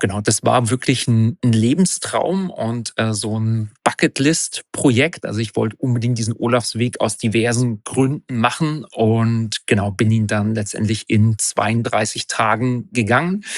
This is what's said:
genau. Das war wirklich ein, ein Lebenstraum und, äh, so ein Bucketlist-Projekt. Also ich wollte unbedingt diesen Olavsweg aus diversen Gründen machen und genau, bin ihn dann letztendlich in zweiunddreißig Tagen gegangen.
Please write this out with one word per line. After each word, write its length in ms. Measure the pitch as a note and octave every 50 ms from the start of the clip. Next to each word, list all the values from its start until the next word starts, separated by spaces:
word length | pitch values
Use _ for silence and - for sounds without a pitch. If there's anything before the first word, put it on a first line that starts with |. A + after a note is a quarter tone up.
genau. 180 | - F#2+ F#2+ G#2
Das 240 | G2+ - A2 - -
war 260 | A#2+ A#2 B2+ A#2+ G#2+
wirklich 380 | B2+ B2+ - - B2+ - -
ein, 300 | B2 A#2 A2+ A2+ A#2 - -
ein 120 | - B2 A2+
Lebenstraum 960 | A2 A2 A#2+ C#3+ - F#3+ - - - - - - A2+ - D#3+ F#3+ G3 F#3+ F3
und, 420 | - - A2+ A2+ A#2+ A#2+ A2 - -
äh, 160 | - A2+ A2 G#2+
so 260 | G#2 A#2 G#2+ A2 A2
ein 320 | A2+ A2+ A2+ A2+ G#2+ G#2 - _ -
Bucketlist-Projekt. 1400 | - - - E3+ D3+ - - C3+ D3+ E3 - - - - - - _ - - - C#3+ A#2 A#2 D3 E3+ - - -
Also 140 | G#2+ G#2 A2
ich 160 | A2+ - -
wollte 220 | A2+ A2+ A2 A2
unbedingt 400 | - - B2+ A#2+ A#2 A2+ B2 B2
diesen 180 | G#2+ A2+ A2+ G#2+
Olavsweg 640 | - A2+ A#2 B2 A#2+ - - - A2+ A#2+ B2 - -
aus 160 | G#2+ A2+ -
diversen 720 | - - A2 G2+ A2+ A2 A#2+ A#2 A#2+ B2+ A#2+ A2 G#2 -
Gründen 500 | - - C3 C3+ C3+ D3 - - - B2+
machen 460 | A2+ A#2 B2 - - D#3+ D3+ D3+ D3+ -
und 800 | - - - A2+ A2 A2+ A2+ A2+ A2+ A#2 A2+ A2+ G#2 - - -
genau, 260 | - A#2 G2 G2+ G2+
bin 200 | F#2+ - A2+ A2
ihn 160 | A2 A2+ G#2+
dann 260 | G2+ G#2+ G#2 G#2 A2 A2
letztendlich 560 | A2 G#2 - - - G#2+ G#2 A2+ - - -
in 280 | A2 G#2 G#2+ A2+ G#2+
zweiunddreißig 920 | - - - - - G#2 A2 A2+ A#2 A2 - - G#2+ G#2+ - - A#2 -
Tagen 640 | - - - A2+ G#2+ A2 A2 B2+ B2+ B2 A#2+ - -
gegangen. 540 | - B2 G#2+ G#2+ A#2+ C#3 E3 F3+ F#3+ G#3 G3+ - -